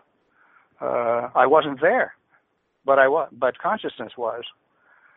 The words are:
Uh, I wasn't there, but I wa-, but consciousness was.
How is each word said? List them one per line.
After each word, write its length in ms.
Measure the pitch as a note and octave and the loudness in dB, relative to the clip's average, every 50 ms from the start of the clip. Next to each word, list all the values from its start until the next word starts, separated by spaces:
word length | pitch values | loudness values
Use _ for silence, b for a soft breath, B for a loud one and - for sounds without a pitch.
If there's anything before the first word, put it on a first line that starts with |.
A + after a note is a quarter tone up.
| _ _ _ _ _ _ _ _ _ _ _ _ _ _ _ - | _ _ _ _ _ _ _ _ _ _ _ _ _ _ _ -10
Uh, 480 | C3+ B2+ B2+ B2 A#2+ A#2 A#2+ A#2+ A#2+ B2 - | -8 -6 -4 -2 -2 -2 -2 -2 -4 -2 0
I 120 | D3 B2+ | 2 4
wasn't 340 | C3+ D3+ D#3 D3 D3 C#3 C3 | 4 4 4 2 2 -2 -2
there, 340 | D3+ F3+ A#3+ B3+ E3+ - - _ _ _ _ _ _ _ _ _ _ _ _ _ - | 0 0 0 0 -2 -4 -8 _ _ _ _ _ _ _ _ _ _ _ _ _ -2
but 160 | C3+ C#3 C3+ | 2 4 4
I 80 | C3 C3+ | 4 4
wa-, 180 | C#3+ E3 C#3 - - | 2 0 -2 -6 -6
but 260 | A#2+ C3 B2 B2 - | -4 -4 -4 -4 -4
consciousness 540 | - F3 G#3+ A3 - C#3+ - - A2+ G#2 - | -4 -6 -6 -6 -6 -10 -12 -12 -14 -16 -12
was. 280 | - A#2 A2+ A2 A#2+ A#2 - - _ _ _ _ _ _ _ _ _ _ _ _ | -8 -8 -8 -8 -8 -12 -18 -20 _ _ _ _ _ _ _ _ _ _ _ _